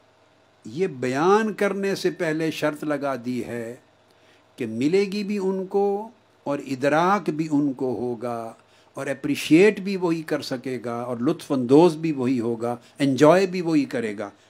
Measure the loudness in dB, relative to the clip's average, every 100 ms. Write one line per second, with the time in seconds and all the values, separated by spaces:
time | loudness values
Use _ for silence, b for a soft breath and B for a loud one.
0 | _ _ _ _ _ _ -14 -4 -4 -2
1 | -2 2 4 4 2 0 -2 0 -4 -2
2 | -2 -2 -4 -2 -4 -2 -4 -4 -6 -4
3 | -4 -6 -6 -6 -6 -8 -10 -14 _ _
4 | _ b b b b -10 -8 -2 2 2
5 | 0 -4 -4 -4 -2 -4 -4 -2 -2 -2
6 | -8 _ _ _ -8 -6 -6 -2 2 2
7 | 2 0 -2 -4 0 0 0 -2 -4 -4
8 | -6 -6 -8 -8 -10 -16 b b b -12
9 | -8 -6 -4 -4 4 8 8 4 -6 -2
10 | -2 -2 -4 -6 -4 -8 -6 -8 -6 -8
11 | -6 -2 -2 -2 -2 -2 6 8 8 4
12 | -4 -2 -2 0 -2 -4 -6 -6 b b
13 | 0 6 8 8 4 -2 0 0 0 -4
14 | -6 -8 -12 b